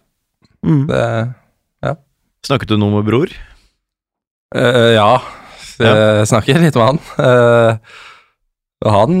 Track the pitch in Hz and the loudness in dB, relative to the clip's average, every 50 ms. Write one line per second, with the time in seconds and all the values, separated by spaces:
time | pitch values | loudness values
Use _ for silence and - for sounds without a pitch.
0 | _ _ _ _ _ _ _ _ _ _ _ _ - 165 160 143 135 156 131 127 | _ _ _ _ _ _ _ _ _ _ _ _ -4 -2 0 0 0 -2 -2 -4
1 | 117 117 113 113 113 120 123 _ _ _ _ _ _ _ _ _ - 135 139 - | -4 -4 -4 -4 -6 -6 -8 _ _ _ _ _ _ _ _ _ -8 -8 -8 -8
2 | _ _ _ _ _ _ _ _ - - 139 120 - - 107 104 104 104 104 104 | _ _ _ _ _ _ _ _ -8 -6 -4 -4 -4 -2 -2 -2 0 0 -2 -2
3 | 107 107 110 127 170 - - - - - - _ _ _ _ _ _ _ _ _ | -2 0 0 -2 -2 -4 -6 -12 -20 -20 -20 _ _ _ _ _ _ _ _ _
4 | _ _ _ _ _ _ _ _ _ - - 123 127 123 127 123 117 117 113 107 | _ _ _ _ _ _ _ _ _ -12 -6 -2 -2 0 2 2 2 4 4 4
5 | 104 107 123 127 - - - - - - - - - - - - 117 113 107 107 | 4 2 2 0 -2 -6 -20 -20 -20 -20 -20 -20 -20 -16 -6 -2 0 0 2 2
6 | 107 107 107 107 107 - 120 110 - - 135 175 170 156 - 123 110 127 139 - | 2 2 2 0 0 0 0 -2 0 0 0 2 2 2 2 2 0 0 0 -2
7 | - - - - 147 131 127 123 120 120 117 117 117 113 113 110 _ - - - | -6 -10 -8 -4 0 2 2 2 2 2 2 2 2 2 0 -2 _ -18 -20 -20
8 | - - - _ _ _ _ _ _ _ _ _ _ _ _ - - 110 107 98 | -20 -20 -20 _ _ _ _ _ _ _ _ _ _ _ _ -6 -2 0 2 2
9 | 110 147 180 185 | 2 2 0 0